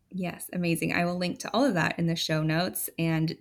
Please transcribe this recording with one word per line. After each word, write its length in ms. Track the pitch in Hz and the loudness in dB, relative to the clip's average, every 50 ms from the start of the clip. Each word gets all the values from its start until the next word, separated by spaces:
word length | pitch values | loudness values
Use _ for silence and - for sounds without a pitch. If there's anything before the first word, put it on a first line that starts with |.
| _ _ - | _ _ -8
Yes, 360 | 185 185 170 - - - - - | -6 -4 -4 -6 -8 -12 -8 -4
amazing. 420 | 180 175 170 165 160 165 165 - | -2 2 2 2 2 0 0 0
I 100 | - 175 | 2 2
will 140 | 175 180 180 | 0 0 0
link 220 | 180 175 - - | -2 -2 -4 -6
to 100 | - - - | -6 -2 0
all 120 | 214 269 | 2 2
of 100 | 285 202 | 4 4
that 240 | 170 156 175 - - | 2 2 2 0 0
in 80 | 175 | 0
the 80 | 165 165 | 0 0
show 280 | 170 - - 160 156 156 | 0 0 0 0 0 2
notes. 460 | 156 156 160 180 185 - - - - - | 2 2 2 0 -2 -4 -6 -8 -6 -4
And 400 | - 165 165 160 160 160 156 - - | -2 0 2 2 2 2 0 -2 -4